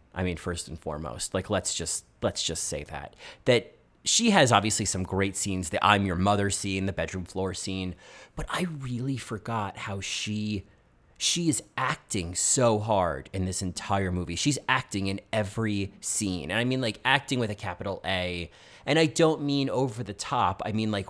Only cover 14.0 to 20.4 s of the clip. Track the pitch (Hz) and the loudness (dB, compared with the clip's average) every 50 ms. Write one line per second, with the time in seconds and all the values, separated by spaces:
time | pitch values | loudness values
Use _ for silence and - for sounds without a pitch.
14 | 98 90 90 90 87 - - 87 - 143 139 - - - 127 127 - - - 98 | 2 2 0 -2 -2 -2 -2 0 2 2 0 2 2 2 2 2 2 -2 -4 -2
15 | 98 98 98 101 - _ - 110 104 98 - 113 113 107 104 101 98 98 - - | -2 -2 -2 -4 -6 _ -2 -2 -2 -2 -2 -2 -2 0 0 -2 -4 -4 -8 -8
16 | - - - - 107 95 92 85 67 78 95 113 120 127 131 131 127 113 104 - | -6 -4 -2 -2 0 -2 -2 -2 -4 -2 -2 0 0 0 0 0 -2 -2 -4 0
17 | - 127 135 139 - - 139 123 117 104 104 - - 98 90 - - 98 95 - | 2 4 4 4 2 0 -2 0 0 -2 -4 -6 -8 -8 -8 -6 -6 -6 -6 -4
18 | - 90 95 92 90 90 87 87 85 - - - - - - - - - 147 160 | -4 -2 -2 0 -2 -2 -4 -4 -6 -10 -12 -18 -20 -20 -20 -8 -2 2 4 4
19 | 165 151 - - 165 160 160 - 147 143 139 139 139 127 95 123 135 127 110 120 | 4 4 4 4 4 4 4 2 0 0 0 0 0 0 0 0 0 0 -2 -4
20 | 123 104 98 - - - 143 123 | -8 -8 -8 -8 -6 -2 0 2